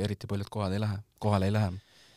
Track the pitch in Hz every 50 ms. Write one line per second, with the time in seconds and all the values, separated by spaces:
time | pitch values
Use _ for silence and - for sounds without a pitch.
0 | 98 101 101 - - - 101 101 101 - - 107 101 92 95 101 107 107 98 104
1 | - _ _ - - 107 104 95 92 98 107 107 107 92 90 98 - _ - -
2 | - - -